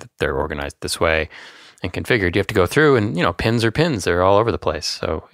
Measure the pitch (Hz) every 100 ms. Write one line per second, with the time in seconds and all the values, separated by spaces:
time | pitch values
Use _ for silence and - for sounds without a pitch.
0 | - - 69 69 76 76 71 - - -
1 | 82 80 78 - - - - _ - -
2 | - 123 90 98 95 104 87 - 151 131
3 | 104 156 131 87 113 117 110 113 170 117
4 | - 87 92 101 117 82 - 78 - -
5 | - 80 -